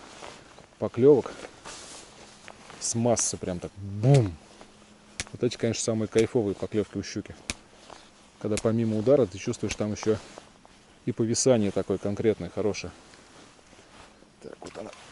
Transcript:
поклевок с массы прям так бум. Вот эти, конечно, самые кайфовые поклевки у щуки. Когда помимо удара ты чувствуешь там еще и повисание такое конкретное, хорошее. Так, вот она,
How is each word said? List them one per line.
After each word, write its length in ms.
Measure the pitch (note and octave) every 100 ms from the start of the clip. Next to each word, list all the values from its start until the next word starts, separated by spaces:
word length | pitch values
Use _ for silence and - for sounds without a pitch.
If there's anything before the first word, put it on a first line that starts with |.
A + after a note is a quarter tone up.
| - - - - - - - -
поклевок 540 | G#2+ - C3+ C#3 - - - - - - - - - - - - - - - -
с 140 | - A#2
массы 400 | A#2 A2 - F#2
прям 240 | F#2 F2
так 100 | F#2 -
бум. 580 | G2 G2+ A#2+ C#3 G#2 D#2 - - - - - - - - -
Вот 120 | -
эти, 120 | B2 -
конечно, 260 | A#2 G#2+
самые 260 | - A2 G#2+
кайфовые 480 | A2 A2+ B2+ G2+ F#2
поклевки 420 | F#2+ A2 G2 G2+
у 40 |
щуки. 320 | F#2+ G#2 - - - - - - - - - - - -
Когда 160 | G#2+ G#2
помимо 380 | A2+ A2+ A2+ G#2+
удара 280 | G#2+ C#3+ A2
ты 120 | G2
чувствуешь 380 | - A#2 G#2 -
там 160 | G#2+
еще 240 | G2+ G#2+ G#2+ - - - - - - - - -
и 60 |
повисание 580 | A#2+ A2+ B2 C3+ A#2+ G2+
такое 280 | F#2+ F#2 F#2+
конкретное, 520 | G2+ G2+ A2 G2+ E2+
хорошее. 420 | - G2+ F#2+ F2 - - - - - - - - - - - - - - _
Так, 140 | - -
вот 160 | F2+ -
она, 140 | G#2+ - -